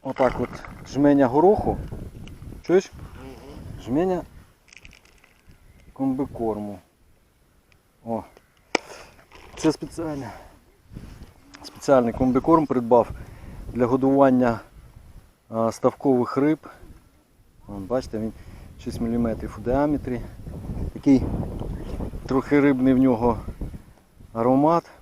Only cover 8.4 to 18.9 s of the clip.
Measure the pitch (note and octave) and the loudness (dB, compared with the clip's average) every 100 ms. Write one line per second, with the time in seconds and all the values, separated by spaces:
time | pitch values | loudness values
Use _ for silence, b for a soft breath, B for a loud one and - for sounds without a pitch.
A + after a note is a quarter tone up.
8.4 | _ _ _ - B B B B _ - | _ _ _ -8 B B B B _ -20
9.4 | - - D#3 D3 C#3+ - E3 D3 A#2+ B | -20 -2 -2 -2 -8 -10 -8 -8 -10 B
10.4 | B B _ _ _ - - - - - | B B _ _ _ -18 -18 -18 -20 -20
11.4 | - - - - - C3+ A#2 A2 B2+ B2+ | -20 -20 -20 -8 4 4 4 0 2 2
12.4 | B2 E3 D3+ B2+ A#2 A#2+ G#2+ B B B | 4 4 4 0 4 4 4 B B B
13.4 | B B B A#2 A#2+ C3 C3+ C#3 C3+ B2+ | B B B -2 2 2 4 6 6 6
14.4 | B2 A2+ - - - - - - - _ | 2 0 -8 -20 -20 -20 -20 -20 -20 _
15.4 | _ A2+ A2+ - - - D3 B2+ A#2 - | _ -2 -2 2 0 0 2 2 2 0
16.4 | D3 D#3 - - - - _ _ _ _ | 0 0 -6 -20 -20 -20 _ _ _ _
17.4 | _ _ - G2+ F#2+ B2 - A2 A2 B | _ _ -16 -14 -4 -4 -4 -8 -8 B
18.4 | B B B - B2 | B B B -14 -12